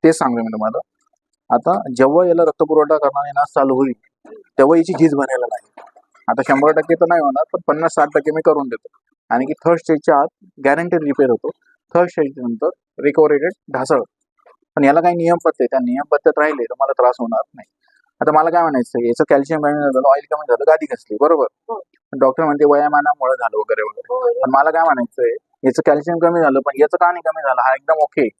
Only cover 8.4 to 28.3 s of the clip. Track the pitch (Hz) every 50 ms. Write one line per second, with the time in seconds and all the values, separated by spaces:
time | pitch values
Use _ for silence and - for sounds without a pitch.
8.4 | 160 175 156 147 139 131 120 110 _ - _ _ _ _ _ _ _ _ 113 120
9.4 | 131 135 156 _ _ 160 170 165 - - 160 147 - - 160 143 139 - _ _
10.4 | _ _ _ - 135 135 143 151 170 175 175 170 156 143 135 - 143 131 117 110
11.4 | _ 147 - _ _ _ _ _ _ _ _ 170 180 175 - - 156 139 135 135
12.4 | 127 120 117 110 135 165 - _ _ _ _ - - 143 143 160 156 151 151 143
13.4 | 143 175 190 _ _ - - 127 127 - 160 131 110 _ _ _ _ _ _ _
14.4 | _ _ _ _ _ _ _ - 143 139 143 165 165 175 175 175 165 165 175 175
15.4 | - 165 156 _ 135 120 - 135 127 120 123 135 143 147 151 143 _ 160 147 -
16.4 | 151 156 151 139 120 113 - _ 135 135 139 - 123 123 123 - 123 113 117 113
17.4 | 139 _ _ 131 - _ _ _ _ _ _ _ _ _ _ _ - 143 151 151
18.4 | 156 165 160 175 170 160 147 131 120 - - 123 120 117 117 - 156 - 151 139
19.4 | 139 135 160 156 147 147 147 151 147 143 135 131 131 143 135 143 143 _ 156 151
20.4 | 151 139 120 120 139 156 156 160 - - 127 113 - _ 107 107 135 - 170 151
21.4 | 131 110 _ _ _ - 226 208 - _ _ _ _ _ - 139 135 131 131 -
22.4 | 165 156 147 143 147 147 147 143 147 147 147 147 143 147 147 _ 135 127 131 127
23.4 | 120 113 107 107 107 - 113 110 107 107 - - - - 494 508 508 494 480 480
24.4 | - - 131 135 143 156 156 165 165 165 147 127 120 - _ - 123 120 117 139
25.4 | _ _ _ _ - 131 127 - - - 147 147 147 165 175 170 165 170 170 175
26.4 | 165 147 135 135 131 143 139 - 147 147 - 175 180 175 175 175 165 165 156 160
27.4 | 151 139 131 127 120 131 131 135 139 - 160 156 151 143 _ - 139 110